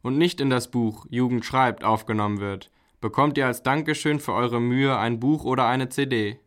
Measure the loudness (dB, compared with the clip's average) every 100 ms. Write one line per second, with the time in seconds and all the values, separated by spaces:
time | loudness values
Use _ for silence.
0 | -2 2 2 2 0 0 0 0 0 -4
1 | -6 -2 0 0 0 2 2 2 0 0
2 | 0 -2 0 -2 -6 -8 -14 _ _ _
3 | -4 2 2 2 0 0 0 0 0 -2
4 | 0 -2 -2 -2 0 0 0 2 2 2
5 | 0 0 0 0 0 0 2 0 -2 -2
6 | 0 0 -2 -6